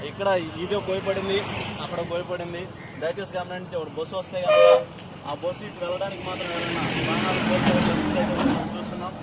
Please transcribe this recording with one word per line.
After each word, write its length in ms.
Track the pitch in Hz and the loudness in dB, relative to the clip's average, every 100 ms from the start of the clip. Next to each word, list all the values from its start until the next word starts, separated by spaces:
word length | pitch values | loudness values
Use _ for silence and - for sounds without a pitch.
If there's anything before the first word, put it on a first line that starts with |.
| 139 | -10
ఇక్కడ 220 | - 196 190 160 156 | -2 2 2 0 -6
ఇదే 180 | 180 202 | -2 -2
గొయ్యి 260 | 185 190 | -2 -2
పడింది, 380 | 190 196 190 196 202 - - - | -2 -2 0 0 0 -4 -6 -6
అక్కడ 160 | 151 170 | -6 -4
గొయ్యి 320 | 165 170 175 | -4 -4 -4
పడింది. 360 | 180 170 175 185 - - - | -6 -6 -8 -10 -12 -14 -6
దయచేసి 380 | 156 175 185 180 | -4 -4 -6 -6
గమనించి, 380 | 175 180 180 175 | -6 -8 -6 -6
ఒక 120 | 156 143 | -6 -6
బస్సు 160 | 480 190 | -6 -6
వస్తే 260 | 180 185 | -6 -2
కనుక 440 | - - 104 - - - - - - | 4 10 10 10 4 -10 -14 -12 -8
ఆ 60 | |
బస్సు 320 | 147 170 - 208 | -6 -4 -6 -10
ఇటు 200 | - 175 | -6 -4
వెళ్ళడానికి 380 | 180 196 185 180 | -2 -4 -6 -8
మాత్రం 240 | 180 175 | -6 -4
ఎవరైనా 280 | 170 170 170 | -4 -2 -2
ప్రాణాలు 720 | - - - - - - - | 0 0 2 2 2 2 2
కోల్పోయే 320 | 220 - - - | 4 4 4 4
పరిస్థితి 340 | - - - | 2 2 2
అయితే 160 | 208 - | 2 2
మనం 440 | 277 - - 208 | 2 2 -2 -6
చూస్తున్నాం. 340 | 214 175 180 190 | -6 -6 -8 -8